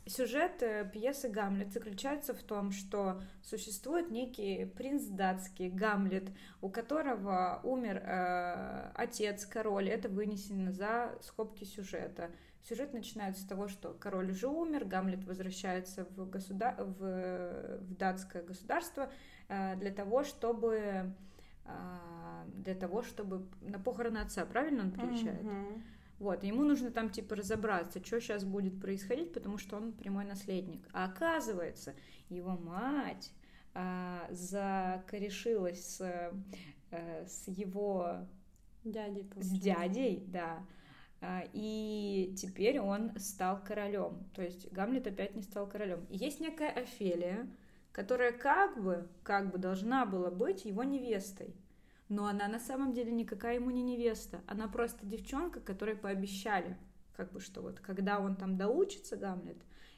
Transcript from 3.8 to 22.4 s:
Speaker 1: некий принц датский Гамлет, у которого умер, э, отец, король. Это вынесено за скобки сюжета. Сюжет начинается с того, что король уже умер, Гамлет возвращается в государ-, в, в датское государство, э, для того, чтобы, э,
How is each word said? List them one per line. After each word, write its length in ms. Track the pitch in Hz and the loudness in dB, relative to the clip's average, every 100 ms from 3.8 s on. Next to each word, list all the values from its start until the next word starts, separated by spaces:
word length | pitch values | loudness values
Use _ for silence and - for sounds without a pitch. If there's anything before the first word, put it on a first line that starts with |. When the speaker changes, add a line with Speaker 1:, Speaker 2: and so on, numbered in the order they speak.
| 254 339 - | 0 2 2
Speaker 1:
некий 540 | 220 254 240 196 185 190 | 0 -2 -2 0 0 -2
принц 380 | - 254 285 214 | -4 0 0 0
датский 640 | 190 190 185 - - 180 | 2 4 2 -2 -4 -2
Гамлет, 600 | 185 214 202 190 190 190 - - - | 2 4 4 4 2 -2 -8 -14 -8
у 80 | 190 | -6
которого 920 | 233 233 302 285 226 196 185 185 - | -2 0 2 4 2 2 4 4 2
умер, 380 | - 262 226 190 - | 0 2 2 0 0
э, 840 | 185 180 180 175 180 190 - - - | 2 4 2 2 -2 -4 -6 -6 -2
отец, 500 | 240 - 208 196 - | -2 0 0 0 -4
король. 420 | 226 214 196 190 | 0 2 4 4
Это 200 | 196 208 | 2 0
вынесено 600 | 190 208 202 202 196 185 | 0 0 0 -2 0 0
за 440 | 185 208 233 240 - | 0 2 2 2 -4
скобки 420 | - - 214 208 | -8 -4 -4 -4
сюжета. 680 | 196 - 190 170 165 - 170 - - - | -10 -8 -6 -4 -4 -4 -8 -8 -18 -16
Сюжет 320 | - 233 285 | -8 -4 -4
начинается 480 | 240 220 214 196 190 | -4 -6 -4 -4 -4
с 20 | 196 | -4
того, 240 | 190 202 | -4 -4
что 240 | 190 - | -4 -8
король 380 | 170 202 190 185 | -8 -2 0 0
уже 160 | 190 254 | 2 2
умер, 360 | 320 330 285 196 | 2 2 0 2
Гамлет 380 | 185 190 185 - | 2 2 0 -2
возвращается 800 | 185 185 185 190 185 185 - 185 - | -4 -4 -2 0 0 -2 -6 -6 -6
в 120 | 185 | -6
государ-, 460 | 190 190 196 240 - | -4 -4 0 2 2
в, 960 | 196 190 190 185 185 180 180 - - - | -2 -2 -2 0 0 -2 -4 -4 -6 -6
в 140 | 185 185 | -6 0
датское 480 | 190 190 - 180 | 2 2 -4 -8
государство, 680 | 170 185 - 330 339 - 269 - - - - | -8 -8 0 0 0 -2 -4 -6 -14 -16 -6
э, 280 | 196 190 190 | -2 0 0
для 140 | 196 | -2
того, 320 | 202 202 247 285 | -2 4 4 4
чтобы, 880 | - 233 226 226 220 208 190 185 190 - - - - - | 0 2 4 4 4 2 0 -2 -4 -12 -16 -18 -16 -12
э, 800 | 160 180 180 175 170 170 170 | -8 -8 -10 -12 -10 -10 -10